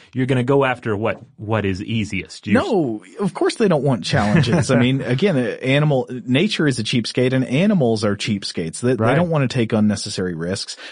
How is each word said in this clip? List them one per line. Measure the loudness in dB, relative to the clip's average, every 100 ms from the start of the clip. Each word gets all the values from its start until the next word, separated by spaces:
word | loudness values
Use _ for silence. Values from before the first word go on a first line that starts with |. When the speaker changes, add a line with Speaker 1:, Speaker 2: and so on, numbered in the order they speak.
| -10
Speaker 1:
you're | -4 0
gonna | 0
go | 2 2 2
after | -2 -4 -2
what, | -2 -4 -10 -14
what | -4 -2 0
is | -2
easiest. | -4 -4 -4 -6 -8 -10 0
You're | 0
Speaker 2:
No, | 2 0 0 -4 -10 -6
of | -4
course | -2 -2 2
they | 2
don't | 2
want | 2 -2 0
challenges. | 0 2 2 4 2 2
I | 4
mean, | 4 2
Speaker 1:
<laughs> | 0 0
Speaker 2:
again, | 2 2
uh, | 0 -2
animal, | 0 2 2 0 -2
nature | -6 -2 2 2 2 0
is | 0
a |
cheapskate, | 0 -2 -2 0 0
and | 2 0
animals | 0 2 2 2 2 0
are | -2
cheapskates. | -2 -4 -4 -6 -6 -2
They, | 0 2
they |
Speaker 1:
Right. | 2 2
Speaker 2:
don't | 2
wanna | 0 0
take | 0 0
unnecessary | 2 2 0 -4 -6 -4 -4
risks. | -4 -6 -8 -14 -14